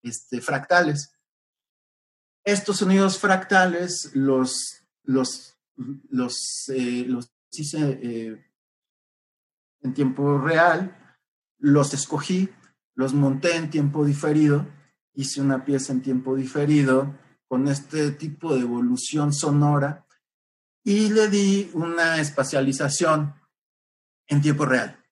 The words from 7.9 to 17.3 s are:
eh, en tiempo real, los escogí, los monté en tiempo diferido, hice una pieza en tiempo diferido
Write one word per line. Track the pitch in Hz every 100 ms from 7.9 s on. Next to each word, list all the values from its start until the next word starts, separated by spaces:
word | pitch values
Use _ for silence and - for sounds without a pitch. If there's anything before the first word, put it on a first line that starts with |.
| 127
eh, | 120 117 113 110 _ _ _ _ _ _ _ _ _ _ _ _ _ _
en | 131
tiempo | 127 135 131 143 143
real, | 139 160 175 165 190 - _ _ _ _ _ _
los | 143 147 143
escogí, | 139 - 151 - 185 190 - _ _ _ -
los | 131
monté | 143 139 135 170 170
en | 160
tiempo | 156 143 151 147
diferido, | 143 156 151 151 143 - - _ _ _
hice | 135 135 143
una | 139 135
pieza | 131 139 131
en | 127
tiempo | 135 127 131 135
diferido | 131 147 147 151 139 131 143 143 _